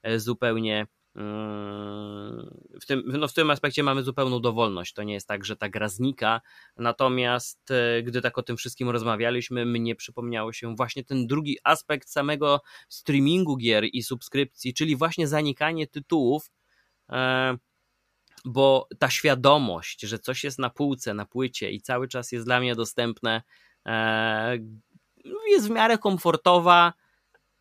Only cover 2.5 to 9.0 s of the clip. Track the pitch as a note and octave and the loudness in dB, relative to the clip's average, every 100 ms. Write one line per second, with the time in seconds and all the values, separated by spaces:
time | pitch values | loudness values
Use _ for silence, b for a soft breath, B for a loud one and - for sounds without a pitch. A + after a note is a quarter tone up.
2.5 | - - - - C3+ B2+ C3+ D3 - D#3 | -20 -20 -20 -4 -4 -2 -4 -2 2 2
3.5 | C#3+ D3 C#3+ C#3+ C3+ C3 B2+ C3 B2 A#2+ | 2 0 0 0 0 -2 -2 0 0 0
4.5 | A2 A2+ F#2 F2 - G#2 G2+ - G2+ G2 | 2 0 0 -8 -10 -8 -8 -8 -8 -8
5.5 | G#2+ G#2 G#2 G#2+ F#2+ C3 C3+ A2 A2+ B | -8 -6 -4 -6 -2 -4 0 0 -2 B
6.5 | B B - A#2 A#2 C3 B2+ B2 B2 - | B B -6 -4 0 0 2 0 -2 -4
7.5 | - - C3 A#2+ A#2 A#2+ A#2+ A#2+ - B2 | -16 -2 0 2 0 -2 -2 -2 -4 -6
8.5 | A#2 B2 - B2 A#2 | -8 -8 -6 -2 -2